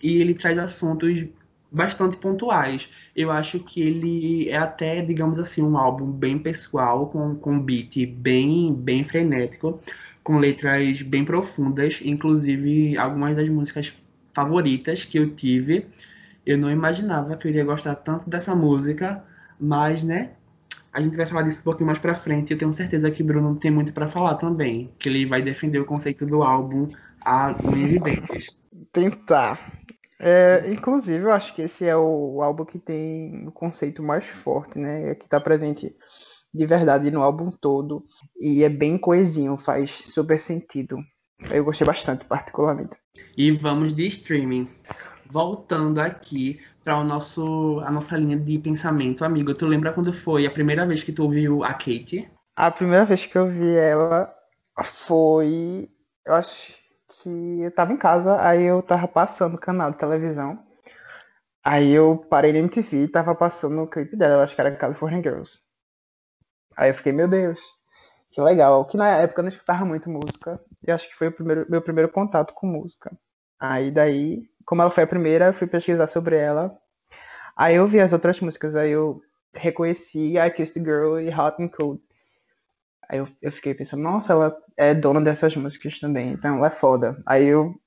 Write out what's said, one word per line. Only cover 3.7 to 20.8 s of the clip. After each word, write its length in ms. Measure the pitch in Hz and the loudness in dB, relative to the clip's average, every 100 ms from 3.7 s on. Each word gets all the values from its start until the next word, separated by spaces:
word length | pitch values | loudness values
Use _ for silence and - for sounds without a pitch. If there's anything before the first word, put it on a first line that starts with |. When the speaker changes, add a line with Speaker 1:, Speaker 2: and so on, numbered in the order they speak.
| - | -2
Speaker 1:
ele 680 | 156 165 165 170 160 165 156 | -2 0 -2 -2 -2 -2 -2
é 80 | 147 | -2
até, 440 | 160 - 160 165 | -4 -4 -4 -4
digamos 380 | 170 165 160 160 | -4 -2 0 -2
assim, 220 | 170 - | -4 -2
um 160 | 151 151 | 0 2
álbum 340 | 131 131 135 | 2 0 -6
bem 260 | 135 131 139 | -4 -2 -2
pessoal, 720 | 151 160 - 143 127 123 143 | -4 -8 -8 -2 0 0 -2
com, 280 | 160 151 147 | -4 -4 -4
com 180 | 147 | -2
um 60 | 143 | -2
beat 460 | 131 123 117 - 123 123 | -2 -4 -4 -4 -4 -4
bem, 560 | 123 127 135 165 170 | 0 2 2 2 2
bem 300 | 139 127 127 147 | 0 0 -2 0
frenético, 720 | 165 165 131 123 - 160 170 - - - - | 0 0 0 -2 -4 -6 -6 -12 -20 -20 -14
com 160 | - 151 | 0 4
letras 640 | 143 143 143 139 139 139 | 4 2 0 0 0 -2
bem 200 | 135 139 | -2 -2
profundas, 760 | 139 165 190 - 135 139 147 151 | 0 -2 -4 -2 -2 0 -2 -2
inclusive 960 | - 147 156 156 143 135 143 151 151 147 | -4 -2 2 2 2 0 2 2 2 0
algumas 380 | 127 147 143 151 | -2 -2 -2 0
das 120 | 156 | 0
músicas 460 | 156 143 - 147 - _ _ _ | 0 -2 -6 -10 -12 _ _ _
favoritas 720 | - 143 170 156 131 - 180 - | -4 0 0 2 0 -2 -6 -4
que 140 | 160 | 0
eu 160 | 151 151 | 0 -2
tive. 520 | 131 127 131 175 196 - - - - _ | 0 0 2 -2 -2 -14 -20 -20 -20 _
Eu 140 | - 143 | -2 0
não 140 | 143 | 2
imaginava 640 | 151 160 165 208 160 143 156 | 0 0 -2 -2 -4 -4 -6
que 80 | 165 | -2
eu 60 | |
iria 120 | 151 | -2
gostar 300 | 143 147 151 | 0 -2 -6
tanto 340 | 143 - 160 170 | -8 -6 -6 -6
dessa 280 | 170 - 180 | -8 -2 0
música, 680 | 151 139 139 151 185 196 - _ - _ | 2 2 0 -4 -4 -6 -12 _ -20 _
mas, 440 | 147 147 151 160 | -2 0 0 -2
né, 280 | 160 170 254 - _ _ _ - | -2 -4 -6 -12 _ _ _ -20